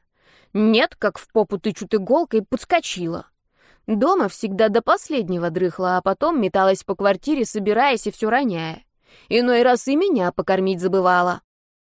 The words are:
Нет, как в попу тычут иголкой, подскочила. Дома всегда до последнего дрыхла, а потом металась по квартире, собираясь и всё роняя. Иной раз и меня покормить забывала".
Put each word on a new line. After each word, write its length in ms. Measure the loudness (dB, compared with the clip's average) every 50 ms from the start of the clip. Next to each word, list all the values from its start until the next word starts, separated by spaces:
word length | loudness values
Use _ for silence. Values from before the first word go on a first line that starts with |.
| _ _ _ _ _ _ _ _ _ _ -2
Нет, 420 | 0 2 4 4 4 2 0 -2
как 220 | -2 -4 -4 -4 -4
в 140 | -10 -4
попу 260 | 0 0 0 0 -2 -6
тычут 380 | -6 -6 -6 -6 -8 -4 -4
иголкой, 480 | -2 0 2 0 0 0 0 -2 -4 -2
подскочила. 840 | -2 -6 -6 -4 0 -2 -2 -2 -2 -8 -8 -6 -6 -8 -8 -12 _ _ _ _ _ _ _ _ _ _ _ _ -6
Дома 400 | -2 0 2 2 2 2 0 -2
всегда 400 | -2 -6 -8 -4 0 2 2 2
до 140 | 2 2
последнего 680 | 0 0 0 0 -2 -4 -4 -4 -2 -2 -4 -4 -4 -4
дрыхла, 480 | -2 0 -2 -2 -2 -2 -2 0 0 0
а 40 |
потом 400 | 0 0 -2 0 0 0 0 0
металась 420 | 0 0 2 2 4 4 2 0 -2
по 120 | -8 -6
квартире, 500 | 0 0 0 0 0 0 -2 -2 -2 -2
собираясь 600 | -2 -4 -4 -2 0 2 2 2 2 2 0 -4 -6
и 40 |
всё 180 | -8 -4 -4 0
роняя. 540 | 0 0 0 0 -2 -4 -6 -8 -10 -12 _ _ _ _ _ _ _ _ _ -2
Иной 340 | 0 0 2 4 4 4 4
раз 240 | 4 4 2 0 0
и 80 | 0
меня 380 | 0 2 2 2 0 0 -2 -2
покормить 480 | -4 -2 -2 0 0 0 0 -2 -2
забывала". 600 | -2 0 0 2 2 4 4 2 2 0 -2 -4 _ _ _ _ _ _ _ _ _